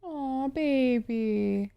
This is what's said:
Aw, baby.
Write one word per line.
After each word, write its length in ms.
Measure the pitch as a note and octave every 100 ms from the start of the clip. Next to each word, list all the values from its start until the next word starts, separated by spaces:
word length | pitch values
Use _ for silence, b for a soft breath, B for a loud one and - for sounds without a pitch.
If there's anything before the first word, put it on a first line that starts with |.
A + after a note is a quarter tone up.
Aw, 460 | F#4+ D4+ C4+ C4 C4+
baby. 1200 | C4+ D4+ C4+ B3+ A#3+ A3+ A3+ A3 G#3+ G#3 G3+ G3+